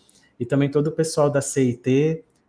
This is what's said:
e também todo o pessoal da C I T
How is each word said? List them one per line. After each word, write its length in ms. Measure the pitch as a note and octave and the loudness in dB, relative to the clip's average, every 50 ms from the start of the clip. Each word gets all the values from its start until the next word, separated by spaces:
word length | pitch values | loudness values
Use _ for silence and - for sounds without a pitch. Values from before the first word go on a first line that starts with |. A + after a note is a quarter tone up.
| _ _ _ _ _ _ _ - | _ _ _ _ _ _ _ -10
e 80 | A#2+ | -6
também 220 | A#2 D3 C#3 C#3 C#3+ | -2 0 0 0 0
todo 200 | C#3 D3+ D3 D#3+ | 0 0 0 0
o 40 | D#3 | -2
pessoal 360 | - D#3+ D#3+ - D#3+ D3 D3 | -2 -4 -2 0 2 2 2
da 120 | C3+ C#3 | 2 0
C 220 | C3 - - C#3+ C3 | -2 -2 0 0 0
I 140 | B2 A#2+ | 0 0
T 480 | - - C3 B2+ C3+ D3+ D#3+ D#3+ D#3+ - _ _ _ _ | -2 -2 0 2 2 2 2 0 -4 -8 _ _ _ _